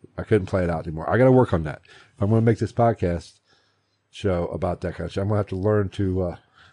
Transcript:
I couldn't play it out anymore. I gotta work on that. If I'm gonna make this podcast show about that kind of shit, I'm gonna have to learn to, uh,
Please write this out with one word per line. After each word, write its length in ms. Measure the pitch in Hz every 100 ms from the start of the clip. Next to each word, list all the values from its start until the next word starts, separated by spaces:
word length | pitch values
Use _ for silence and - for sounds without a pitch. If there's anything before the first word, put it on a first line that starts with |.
| - -
I 60 |
couldn't 240 | - 107 92
play 160 | 95
it 60 | 85
out 160 | 80 82
anymore. 220 | 80 78
I 80 | 107
gotta 140 | 131
work 220 | 127 113
on 100 | 87
that. 180 | 76 - - - _ -
If 60 |
I'm 60 | 101
gonna 120 | 113
make 180 | 113 104
this 140 | 107
podcast 680 | - 117 110 90 85 - _ _ _ _ _ _ _ _
show 360 | - 101 87 85
about 340 | 78 90 85
that 140 | 87 85
kind 120 | 85
of 60 |
shit, 80 | 98
I'm 60 | 98
gonna 100 | 104
have 80 | 98
to 80 | 95
learn 340 | 104 107 95
to, 320 | - 95 92
uh, 120 | 87 82 _ _ -